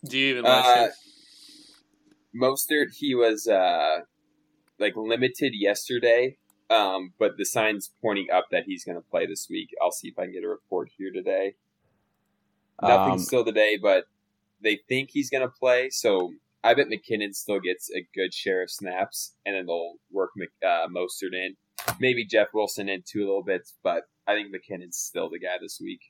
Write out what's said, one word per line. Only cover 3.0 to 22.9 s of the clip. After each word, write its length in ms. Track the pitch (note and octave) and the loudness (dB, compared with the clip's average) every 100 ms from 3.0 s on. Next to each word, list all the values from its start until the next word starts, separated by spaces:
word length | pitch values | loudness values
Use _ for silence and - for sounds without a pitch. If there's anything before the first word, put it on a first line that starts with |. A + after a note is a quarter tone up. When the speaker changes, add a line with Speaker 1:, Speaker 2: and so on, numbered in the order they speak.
| D3 B2 | -2 4
Speaker 2:
was, 320 | A#2 A2 A2+ | 4 2 2
uh, 540 | G2 F#2 E2+ D2+ D#2 - _ _ _ _ _ _ _ | 4 4 2 2 0 -4 _ _ _ _ _ _ _
like, 160 | G#2 G#2+ | -2 -2
limited 580 | A2 A#2 B2+ - C#3+ | -2 0 0 0 -4
yesterday, 840 | A2 G2+ G2+ - A#2+ A#2 A#2 C3 C3 _ _ _ | 0 0 0 -2 0 4 4 4 -4 _ _ _
um, 440 | A2+ G2 F#2+ F#2 _ | 2 2 -2 -8 _
but 180 | G#2+ - | 0 0
the 60 | G2 | -4
sign's 460 | - G#2+ G#2 - _ | 0 0 0 -8 _
pointing 280 | A2+ G2+ F2+ | -2 -2 2
up 140 | F2+ - | 0 2
that 120 | F2+ F2 | -4 -4
he's 180 | F#2 F2+ | -10 -8
gonna 160 | F2 | -12
play 240 | - F2 F2 | -4 -2 -2
this 220 | - - | -6 -10
week. 200 | F2+ - - | -10 -10 -2
I'll 100 | F2+ | -2
see 160 | - - | -2 -12
if 80 | - | -8
I 60 | |
can 100 | F#2 | -8
get 100 | F#2 | -8
a 40 | F#2 | -8
report 420 | F#2+ _ F#2 - _ | -8 _ -6 -6 _
here 140 | F#2+ | -10
today. 440 | F#2 F#2+ F#2+ G2 - _ _ _ _ _ _ _ _ _ _ _ - | -6 -4 -2 -2 -6 _ _ _ _ _ _ _ _ _ _ _ -4
Nothing 320 | F2 F#2+ F#2+ | 4 6 6
Speaker 3:
Um, 60 | F#2+ | 0
Speaker 2:
still 240 | F#2 B2+ | 0 0
today, 340 | A2+ G#2+ G#2+ G#2 | 2 4 4 4
but 280 | G2 F#2 - _ _ _ _ _ | 4 2 2 _ _ _ _ _
they 160 | G#2+ G#2 _ | -2 -2 _
think 220 | C3 C3+ | -4 -2
he's 180 | D3 C3+ | -4 -2
gonna 200 | C3+ B2+ | -2 -2
play, 400 | _ B2+ B2 C3 | _ 2 2 0
so 440 | - A#2 F#2+ F2+ D#2 _ _ | 0 2 2 0 -6 _ _
I 100 | A2+ A#2 | 2 4
bet 120 | C#3 | 2
McKinnon 460 | G#2+ - A2 G#2 | -2 -4 -4 -4
still 260 | G2 - G2+ | -8 -4 -2
gets 300 | F#2 F#2 - | -2 -6 -6
a 140 | F#2 F2 | -10 -10
good 200 | G2 F#2 | -4 -4
share 280 | - G2+ F#2 | -4 -2 -2
of 80 | F2+ | -2
snaps, 680 | - G2 F2+ G2+ - - _ G2 | -8 -8 -4 -4 -6 -12 _ -6
and 100 | G2 | -6
then 100 | F2+ | -4
they'll 300 | E2+ E2+ - _ | -4 -6 -12 _
work 200 | G2 F#2 - | -4 -4 -4
Mc-, 160 | F2 _ | -12 _
uh, 240 | F#2 E2+ E2 | 0 0 -2
Mostert 460 | F2+ F#2 - F#2+ | -4 -6 -6 -8
in. 240 | F2+ F#2 - _ - - - | -6 -8 -10 _ -8 -6 0
Maybe 260 | B2+ B2 G#2+ | 0 0 0
Jeff 240 | A2 G2+ | 2 2
Wilson 340 | G#2+ G#2 - | 0 -4 -4
in 120 | G2 | -6